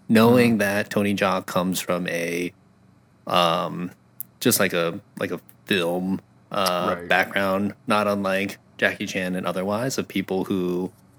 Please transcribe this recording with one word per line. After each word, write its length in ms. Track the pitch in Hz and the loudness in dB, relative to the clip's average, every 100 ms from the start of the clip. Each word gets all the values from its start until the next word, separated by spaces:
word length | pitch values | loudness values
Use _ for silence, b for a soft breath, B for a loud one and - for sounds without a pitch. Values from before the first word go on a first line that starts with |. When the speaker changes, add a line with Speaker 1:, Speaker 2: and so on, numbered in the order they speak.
| - | 2
Speaker 1:
knowing 420 | 113 117 123 120 | 6 8 6 6
Speaker 2:
Mm-hmm. 40 | 110 | 4
Speaker 1:
that 300 | 101 101 101 | 0 0 -2
Tony 260 | 107 101 98 | 0 0 2
Jaa 280 | 98 92 - | 0 0 -2
comes 340 | 92 90 90 | -2 0 -2
from 260 | - 87 90 | -2 -4 -2
a, 420 | - 73 87 87 - _ _ _ _ _ _ - | -4 -4 -4 -6 -8 _ _ _ _ _ _ -2
um, 640 | 90 87 85 85 85 90 - _ - - - | 2 2 2 -2 -6 -8 -12 _ -20 -20 -2
just, 200 | 127 - | 0 2
like, 140 | 95 | 0
a, 260 | 87 85 101 - - | 0 -2 -4 -12 -8
like, 120 | 95 | -6
a 80 | 87 _ - - | -6 _ -16 -2
film, 540 | 101 85 90 92 92 - _ - | -2 0 -2 -2 -4 -8 _ -8
uh, 440 | 104 95 90 90 90 | -2 0 0 -2 -4
Speaker 2:
Right. 100 | 87 | 0
Speaker 1:
background, 640 | 90 98 98 98 95 101 - - | 0 2 0 0 0 -2 -6 -2
not 200 | 104 104 | 0 2
unlike 500 | 101 98 95 98 - _ - | 0 0 0 -2 -8 _ -2
Jackie 280 | 101 92 101 | -2 -2 -6
Chan 280 | 101 92 92 | -4 -4 -2
and 120 | 87 | -4
otherwise, 500 | 90 98 104 131 - | -4 -2 -2 -2 -4
of 100 | 90 | -4
people 360 | 98 92 95 | -4 -2 -2
who, 480 | 90 98 90 90 92 - _ | -2 -2 0 -2 -4 -8 _